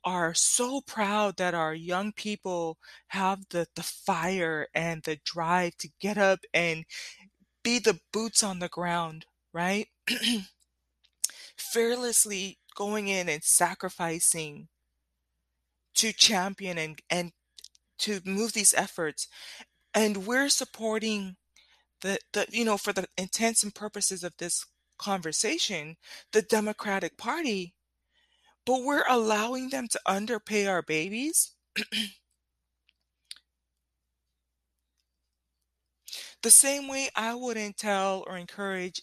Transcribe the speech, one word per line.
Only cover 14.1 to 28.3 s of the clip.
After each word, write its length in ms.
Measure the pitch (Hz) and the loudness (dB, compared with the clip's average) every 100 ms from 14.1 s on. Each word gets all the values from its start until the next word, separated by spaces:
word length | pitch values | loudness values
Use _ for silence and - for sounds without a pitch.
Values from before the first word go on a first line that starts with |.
| 165 - 165 156 147 160 _ _ _ _ _ _ _ _ _ _ _ _ - | 0 0 0 -4 -12 -20 _ _ _ _ _ _ _ _ _ _ _ _ 0
to 180 | 226 | 2
champion 640 | 196 - 202 190 196 190 170 | 6 6 4 -2 -4 -6 -4
and, 220 | 156 156 - | -6 -8 -4
and 220 | 175 175 _ _ - - _ _ - | -2 -2 _ _ -20 -20 _ _ -6
to 220 | - 202 190 | -4 -4 -2
move 280 | 196 226 | -2 -2
these 200 | 220 196 - | 2 4 4
efforts. 520 | 190 - 160 - - - - - - _ _ | 0 -2 -6 -4 -10 -12 -18 -18 -20 _ _
And 340 | 208 214 202 190 | 2 2 0 0
we're 220 | 247 285 | 0 2
supporting 880 | - 262 - 220 214 220 208 190 185 _ _ _ _ _ - | 0 -2 -4 -2 -2 -2 -4 -6 -12 _ _ _ _ _ -8
the, 180 | 190 196 - | -4 -4 -2
the, 140 | 208 185 | -4 -2
you 140 | 220 226 | 0 0
know, 120 | 202 | 0
for 160 | - | 0
the 140 | 196 180 - | -2 -4 -6
intents 460 | 190 - 226 226 | -4 0 2 2
and 100 | 208 - | 0 -4
purposes 480 | 214 202 - 185 | -10 -4 -4 -4
of 100 | 180 - | -8 -8
this 280 | 170 - - _ _ - | -4 -4 -6 _ _ -10
conversation, 960 | 202 196 165 151 214 339 - 180 151 165 - - - | -4 -4 -2 -2 0 0 -2 -4 -8 -16 -20 -20 0
the 80 | 214 | 0
Democratic 720 | 214 220 214 214 214 190 180 - | 4 2 2 -4 -2 -2 -2 -6
Party, 580 | 233 311 302 202 175 _ _ _ _ _ _ | -4 -2 0 -2 -4 _ _ _ _ _ _